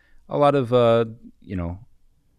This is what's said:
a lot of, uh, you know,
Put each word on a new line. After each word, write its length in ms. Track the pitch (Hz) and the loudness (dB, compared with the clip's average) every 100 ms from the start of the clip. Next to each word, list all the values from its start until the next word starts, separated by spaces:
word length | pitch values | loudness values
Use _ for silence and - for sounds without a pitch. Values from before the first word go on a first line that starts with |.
| _ - - | _ -20 -8
a 100 | 143 | 0
lot 160 | 143 | 2
of, 180 | 143 117 | 2 0
uh, 340 | 123 117 117 113 113 - _ | 2 4 2 0 -8 -20 _
you 160 | - 95 | -12 -8
know, 240 | 85 92 117 _ _ _ _ | -8 -10 -16 _ _ _ _